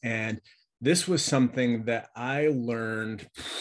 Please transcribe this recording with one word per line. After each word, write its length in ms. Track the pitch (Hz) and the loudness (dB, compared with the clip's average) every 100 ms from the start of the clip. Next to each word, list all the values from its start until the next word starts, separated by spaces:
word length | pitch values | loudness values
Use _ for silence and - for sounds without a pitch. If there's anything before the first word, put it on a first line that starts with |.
And 400 | 120 113 110 110 - _ _ _ | -4 -2 -2 -6 -10 _ _ _
this 260 | 123 175 - | 2 2 2
was 160 | 170 | 0
something 600 | - 135 123 131 123 117 110 | 2 4 4 4 2 0 0
that 240 | 113 - | -4 -4
I 340 | 113 123 139 151 | -8 -4 0 2
learned, 760 | 135 117 113 113 110 110 107 - - - - | 2 -2 -2 -2 -4 -4 -6 -12 -14 -10 -8